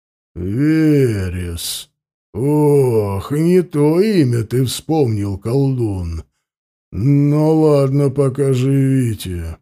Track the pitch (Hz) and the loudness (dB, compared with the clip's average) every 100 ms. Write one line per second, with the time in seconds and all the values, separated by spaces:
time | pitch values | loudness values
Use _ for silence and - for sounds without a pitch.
0 | _ _ _ 87 90 113 151 156 156 147 | _ _ _ -10 -6 -2 0 2 4 4
1 | 127 104 92 90 87 85 - - - _ | 2 0 -4 -6 -8 -8 -10 -10 -14 _
2 | _ _ _ 101 139 151 147 143 127 110 | _ _ _ -4 0 2 4 4 4 2
3 | 101 98 - 147 165 180 170 147 147 170 | 0 -4 -4 -2 2 2 2 0 2 2
4 | 220 196 127 120 101 123 127 - - 160 | 2 2 2 0 -2 -2 -2 -4 -4 0
5 | 123 104 101 98 110 135 139 127 110 98 | 0 -2 -4 -6 -4 -2 0 -2 -4 -4
6 | 85 82 - _ _ _ _ _ _ 87 | -6 -8 -12 _ _ _ _ _ _ -2
7 | 127 143 147 147 156 156 156 143 135 143 | 0 2 2 2 2 2 4 2 2 0
8 | 139 143 135 120 135 127 135 139 135 135 | 0 0 -2 0 0 0 0 0 2 0
9 | 120 104 95 87 82 78 | -2 -4 -8 -8 -10 -12